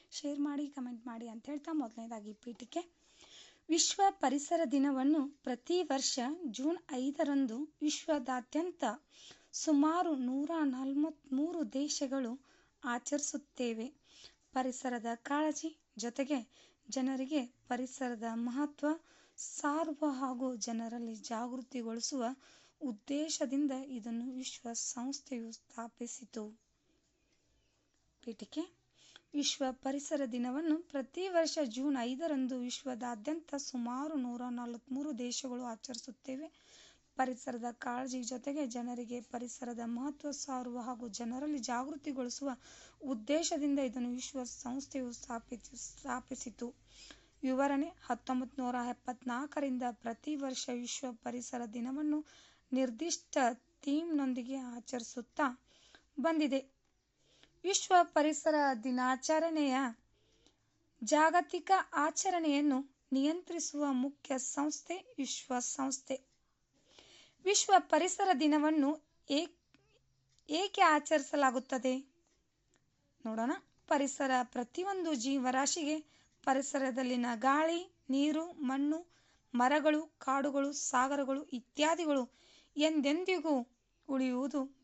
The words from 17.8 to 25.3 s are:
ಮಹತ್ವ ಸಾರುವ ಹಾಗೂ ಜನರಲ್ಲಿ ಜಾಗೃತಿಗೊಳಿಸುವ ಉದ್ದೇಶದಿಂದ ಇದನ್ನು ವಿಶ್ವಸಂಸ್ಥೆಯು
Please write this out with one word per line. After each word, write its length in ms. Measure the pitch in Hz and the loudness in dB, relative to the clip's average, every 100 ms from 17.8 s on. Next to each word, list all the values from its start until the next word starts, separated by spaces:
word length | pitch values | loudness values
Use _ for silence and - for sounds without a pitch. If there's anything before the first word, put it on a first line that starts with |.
| 254 - 254 226 226 226 | -4 -4 -4 -4 -4 -2
ಮಹತ್ವ 600 | 240 254 294 - 294 320 _ - _ - | -2 0 -2 0 0 0 _ -20 _ -14
ಸಾರುವ 720 | - - 294 311 330 277 302 | -12 -4 0 0 0 0 0
ಹಾಗೂ 440 | 262 269 247 262 240 | 0 -2 -2 -2 -2
ಜನರಲ್ಲಿ 680 | 233 226 226 240 226 220 | -4 -4 -4 -6 -6 -8
ಜಾಗೃತಿಗೊಳಿಸುವ 1120 | - 226 240 254 233 247 226 226 - 277 233 269 - - _ - | -6 -4 -4 -6 -8 -6 -4 -4 -4 -2 -2 -4 -14 -20 _ -8
ಉದ್ದೇಶದಿಂದ 920 | 269 208 - 285 311 - 262 277 294 262 277 | -6 -6 -4 -2 -2 -2 0 2 2 0 -6
ಇದನ್ನು 440 | 247 233 233 254 | -8 -6 -4 -4
ವಿಶ್ವಸಂಸ್ಥೆಯು 1200 | 254 262 - 233 233 - 240 254 277 - | -6 -8 -8 -8 -6 -6 -4 -4 -6 -6